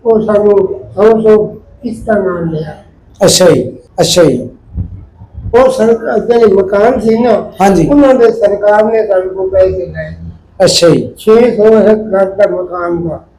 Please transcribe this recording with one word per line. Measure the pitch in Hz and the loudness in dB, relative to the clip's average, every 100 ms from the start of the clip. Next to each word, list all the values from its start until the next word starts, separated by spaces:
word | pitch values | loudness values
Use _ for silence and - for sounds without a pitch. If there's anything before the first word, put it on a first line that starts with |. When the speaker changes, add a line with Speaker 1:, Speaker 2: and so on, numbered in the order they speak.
| 240 | 0
Speaker 1:
ਉਹ | 220 | -2
ਸਾਨੂੰ | 208 208 208 196 185 - - 185 | 0 0 2 2 0 -6 -12 0
ਸੌ | 214 220 | 2 2
ਸੌ | 220 214 170 - - - | 2 2 0 -10 -20 -14
ਕਿਸ਼ਤਾਂ | 240 - - 208 | -12 -12 -4 -2
ਨਾਲ | 185 175 165 | -2 -4 -6
ਲਿਆ। | 156 156 - - _ _ _ 185 | -8 -10 -16 -20 _ _ _ 0
Speaker 2:
ਅੱਛਾ | 175 175 | 2 2
ਜੀ, | 139 - - _ - | 2 -2 -12 _ -4
ਅੱਛਾ | 170 180 | -2 2
ਜੀ। | 156 120 113 - _ - - - - _ - - - | 2 0 -8 -18 _ -12 -12 -14 -20 _ -20 -14 0
Speaker 1:
ਉਹ | 233 262 | 2 2
ਸਰਕਾਰ, | - 226 226 - 233 | 2 0 0 -2 -4
ਜਿਹੜੇ | - 233 220 | 0 2 4
ਮਕਾਨ | 190 190 202 220 254 | 2 0 0 0 0
ਸੀ | 220 226 | 0 0
ਨਾ, | 247 214 - - | 2 0 -4 -2
Speaker 2:
ਹਾਂਜੀ। | 190 175 156 | 0 2 2
Speaker 1:
ਉਹਨਾਂ | 285 269 254 | 4 4 4
ਦੇ | 233 | 2
ਸਰਕਾਰ | - 202 202 208 208 220 | 2 -2 0 0 2 2
ਨੇ | 226 196 | 0 0
ਸਾਡੇ | 185 185 | -2 -2
ਕੋਲ | 190 185 | -6 -4
ਪੈਸੇ | 185 185 180 170 | 0 0 0 -8
ਲਏ। | 156 156 165 - - _ _ | -12 -14 -14 -18 -20 _ _
Speaker 2:
ਅੱਛਾ | 185 - 170 | 0 2 2
ਜੀ। | 147 - - | 2 -2 -6
Speaker 1:
ਛੇ | - 226 247 208 | 2 4 2 2
ਸੌ | |
ਇੱਕ | 220 220 202 214 | 2 4 2 0
ਘਰ | - 190 190 | -2 -2 -2
ਦਾ | 190 196 | 0 -2
ਮਕਾਨ | 180 180 175 175 170 170 | -2 -8 -8 -6 -6 -6
ਦਾ। | 147 _ | -10 _